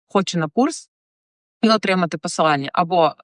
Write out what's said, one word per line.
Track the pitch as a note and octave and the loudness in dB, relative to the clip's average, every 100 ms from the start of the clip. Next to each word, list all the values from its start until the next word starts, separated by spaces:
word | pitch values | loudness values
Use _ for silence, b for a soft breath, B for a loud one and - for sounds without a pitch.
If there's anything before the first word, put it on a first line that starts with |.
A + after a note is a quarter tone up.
| _ | _
«Хочу | G3+ F#3 F3 | -2 0 -4
на | D#3 | -4
курс» | - D4 - - _ _ _ _ _ _ - | 0 -2 -2 -16 _ _ _ _ _ _ -2
і | A3 | 0
отримати | A3 G3 F#3 E3 E3 | 2 0 -2 -2 -4
посилання, | F3 - D#3 C#3+ C3+ | -8 0 0 0 -2
або, | - F3 F3+ D3+ - | -4 0 2 2 0